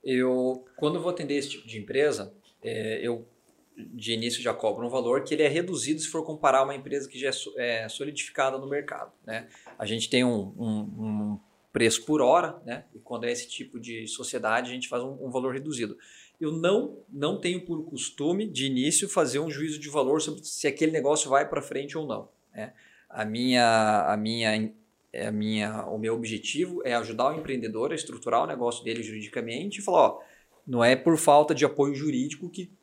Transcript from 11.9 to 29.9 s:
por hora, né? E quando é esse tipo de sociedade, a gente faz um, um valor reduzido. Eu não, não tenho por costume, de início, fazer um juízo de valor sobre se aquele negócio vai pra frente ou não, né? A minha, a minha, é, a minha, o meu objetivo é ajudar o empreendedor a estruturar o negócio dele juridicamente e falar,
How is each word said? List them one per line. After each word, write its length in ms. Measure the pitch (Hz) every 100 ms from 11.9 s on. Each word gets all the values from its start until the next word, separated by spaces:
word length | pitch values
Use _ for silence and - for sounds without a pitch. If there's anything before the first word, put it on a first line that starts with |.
| -
por 160 | - 151
hora, 400 | 127 165 170 -
né? 200 | - 131 -
E 40 | 104
quando 260 | - 117
é 80 | 120
esse 160 | 120 -
tipo 300 | - 127 120
de 260 | 117 113 113
sociedade, 640 | - 123 127 110 117 123
a 40 |
gente 140 | 127 123
faz 140 | 127
um, 140 | 131 131
um 100 | 131
valor 240 | 127 127
reduzido. 420 | 135 147 127 110 - - - - _
Eu 140 | 156
não, 460 | 160 170 208 294 - -
não 300 | 143 147 196
tenho 240 | 175 180
por 180 | - 160
costume, 640 | 160 131 - - 147 190 214
de 180 | 131 135
início, 420 | 127 139 160 196
fazer 300 | - 147 135
um 120 | 156
juízo 280 | 139 160 151
de 100 | 147
valor 320 | 147 127 156
sobre 220 | 156 -
se 220 | - - 143
aquele 260 | 139 160
negócio 380 | 156 135 151 139
vai 180 | 135 147
pra 140 | 147
frente 340 | - 127 143 160
ou 100 | 147
não, 220 | 107 - _ _
né? 180 | - 107 _ - _ _
A 160 | -
minha, 800 | 107 113 127 123 120 113 107 104 78
a 100 | 107
minha, 560 | 107 113 113 107 110 - _ _ _
é, 140 | 62 107
a 40 |
minha, 520 | 107 107 107 104 110 -
o 100 | 110
meu 180 | 113
objetivo 680 | 113 110 107 - 143 180 175
é 100 | 131
ajudar 360 | 120 110 110 131
o 80 | 156
empreendedor 540 | 151 127 110 107 135
a 20 |
estruturar 480 | 165 - 117 120 113
o 40 | 160
negócio 380 | 139 120 117
dele 180 | 113 113
juridicamente 760 | 110 107 104 123 113 120 196 202
e 40 |
falar, 180 | 202